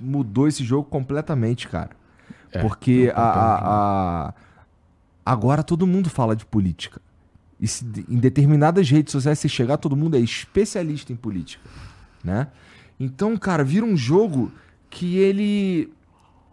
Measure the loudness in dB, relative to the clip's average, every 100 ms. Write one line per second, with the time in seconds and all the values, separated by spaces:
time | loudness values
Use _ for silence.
0 | -6 -4 -2 2 2 0 0 -2 -2 -6
1 | -4 -6 -4 -2 -2 -2 -6 -8 -10 -14
2 | _ _ -20 -20 _ -4 -4 -2 0 4
3 | 4 2 0 2 2 2 0 0 0 0
4 | -2 -4 -6 -10 -20 _ _ _ _ _
5 | _ _ -2 0 2 0 0 0 2 2
6 | 0 -2 -2 -2 -2 -2 0 -2 -10 -18
7 | _ _ _ _ _ -8 -6 -6 -10 -12
8 | -4 2 2 4 4 6 4 4 4 4
9 | 2 0 0 0 -2 -2 0 0 0 -2
10 | 0 2 0 -2 -4 -2 -2 -2 -6 -8
11 | -10 -12 -8 -8 -8 -14 -20 -20 -20 -20
12 | -20 _ -4 -4 -4 -10 -20 -20 -20 -10
13 | -8 -4 -2 -2 -2 0 2 2 2 0
14 | 2 4 4 0 -4 -6 _ _ _ -8
15 | -2 2 2 2 0 0 0 -2 -4 -8
16 | _ _ _ _ _